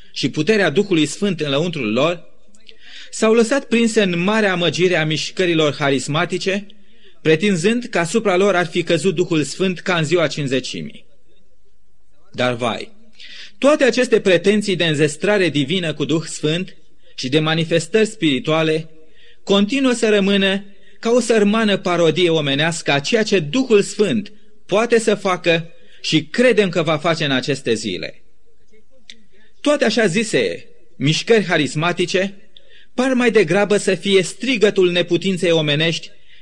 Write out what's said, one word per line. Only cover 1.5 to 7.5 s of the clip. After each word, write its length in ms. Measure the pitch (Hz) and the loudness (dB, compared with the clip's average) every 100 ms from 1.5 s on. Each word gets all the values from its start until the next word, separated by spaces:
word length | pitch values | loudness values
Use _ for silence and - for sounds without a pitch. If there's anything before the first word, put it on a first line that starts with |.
| 139 175 156 107 | 0 -2 -2 -2
lor, 400 | 117 160 175 - - - - - - - - - | 2 0 -2 -10 -18 -18 -18 -18 -18 -18 -16 -12
s-au 220 | - 220 | 0 4
lăsat 320 | 233 220 277 - | 4 4 2 2
prinse 360 | 233 226 220 | 2 2 2
în 180 | 190 170 | 2 2
marea 320 | 185 220 202 | 0 2 2
amăgire 440 | 175 170 147 185 170 | 2 0 2 2 2
a 100 | 156 | 0
mișcărilor 680 | 151 - - 180 160 151 143 | -2 -4 0 2 4 2 2
harismatice, 920 | 139 139 147 151 175 180 190 196 196 - - - - - | 0 0 0 -2 0 -2 -2 -4 -6 -16 -18 -20 -20 -2
pretinzând 640 | 156 160 208 | 2 4 4